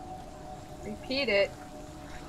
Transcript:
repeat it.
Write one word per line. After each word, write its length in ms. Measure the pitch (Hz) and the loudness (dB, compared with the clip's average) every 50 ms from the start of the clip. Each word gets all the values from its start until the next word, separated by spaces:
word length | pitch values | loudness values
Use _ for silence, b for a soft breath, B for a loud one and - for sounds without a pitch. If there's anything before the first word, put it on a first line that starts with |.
| - 740 - - - - - - - - - - - - - - - | -8 -8 -8 -8 -8 -10 -10 -10 -8 -8 -8 -8 -8 -10 -10 -6 -6
repeat 440 | 208 214 202 202 - 262 277 277 220 | -6 -6 -4 -2 2 2 4 6 8
it. 200 | 202 202 196 - - - - - - - - - - - - - - - - | 8 8 8 6 4 -4 -10 -10 -8 -8 -8 -8 -10 -10 -10 -8 -8 -8 -8